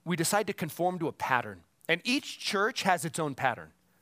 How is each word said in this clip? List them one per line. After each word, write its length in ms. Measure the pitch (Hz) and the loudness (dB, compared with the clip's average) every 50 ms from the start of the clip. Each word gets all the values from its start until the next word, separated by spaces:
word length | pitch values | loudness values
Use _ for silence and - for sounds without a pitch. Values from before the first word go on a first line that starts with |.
| - | -2
we 120 | 165 180 | -2 0
decide 320 | 160 170 - - 208 214 196 | 2 2 4 4 2 2 0
to 40 | |
conform 460 | 196 - 180 151 - - 170 180 180 175 | -2 -4 -4 -6 -2 0 0 0 0 0
to 80 | 165 | -2
a 60 | 135 | -4
pattern. 480 | - - - - 131 123 107 107 98 87 - _ _ _ _ - | -4 -4 0 2 2 2 2 -2 -10 -14 -18 _ _ _ _ -2
And 120 | 165 175 - | -2 0 2
each 360 | 220 247 285 - - - - | 0 0 0 0 -4 -10 -6
church 420 | - - - 196 202 240 262 - | -4 -2 0 2 2 0 0 0
has 220 | - 196 180 139 143 | 2 2 2 2 0
its 140 | 165 - - | -4 -2 -2
own 160 | 160 147 131 | -2 -2 -2
pattern. 340 | - 131 131 113 - 80 82 _ _ _ _ _ _ | 0 0 0 0 0 -8 -16 _ _ _ _ _ _